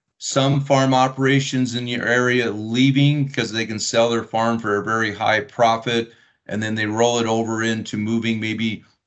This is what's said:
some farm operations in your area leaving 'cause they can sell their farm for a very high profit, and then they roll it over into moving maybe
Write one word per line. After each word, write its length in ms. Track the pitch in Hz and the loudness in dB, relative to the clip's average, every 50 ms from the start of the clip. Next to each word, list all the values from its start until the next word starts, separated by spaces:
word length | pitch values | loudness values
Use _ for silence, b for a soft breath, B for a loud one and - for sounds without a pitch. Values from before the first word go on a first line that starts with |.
| _ _ _ _ | _ _ _ _
some 420 | - - - 135 131 139 147 143 | -10 -4 0 0 2 2 2 0
farm 340 | 139 - 143 135 135 131 131 | 2 2 2 4 4 4 4
operations 840 | 127 131 131 135 135 135 131 139 139 135 - - 127 127 117 117 | 4 2 2 0 0 0 2 2 2 2 0 -2 -2 -2 -2 -2
in 120 | 123 120 123 | -6 -6 -6
your 180 | 123 - - | -6 -4 0
area 460 | 110 120 123 123 123 123 123 117 110 | 0 2 2 2 2 2 2 0 -2
leaving 760 | 101 104 107 110 117 127 131 139 131 143 143 143 147 151 143 139 | -4 -6 -6 -4 2 4 4 4 4 4 4 2 2 2 -2 -2
'cause 220 | - - 117 101 | -2 -4 -4 -4
they 140 | 107 113 113 | -4 -4 -4
can 140 | 110 110 104 | -4 -6 -6
sell 300 | - - - 113 117 120 | -6 -2 2 2 2 4
their 140 | 117 113 110 | 2 0 -2
farm 360 | - - 110 113 117 117 113 | -2 -2 0 0 0 0 -2
for 160 | 113 107 104 | -2 -2 -2
a 80 | 101 95 | -2 -2
very 300 | 110 113 113 113 107 98 | -2 -2 -2 -2 -2 -4
high 260 | 98 110 107 110 107 | -2 0 0 0 0
profit, 720 | 104 - - - 117 113 113 113 - 123 117 117 113 b b b b b b b b - | -2 -4 -2 0 2 2 2 0 -2 -2 -2 -2 -2 b b b b b b b b -8
and 140 | 98 104 | -6 -4
then 140 | 110 107 110 | -4 -4 -2
they 100 | 110 107 | -2 -2
roll 320 | 104 107 113 120 120 120 120 | -2 0 2 2 4 4 2
it 80 | 117 | 0
over 380 | 110 113 113 113 113 113 110 113 | 0 0 0 0 -2 -2 -2 -2
into 340 | 113 113 110 101 - - 107 | -2 -2 -2 -4 -6 -6 -4
moving 420 | 104 107 113 113 113 113 113 110 | -2 -2 -2 0 0 -2 -2 -2
maybe 440 | 107 110 110 107 113 113 107 92 b b b b b | -4 -4 -4 -2 -2 -4 -4 -6 b b b b b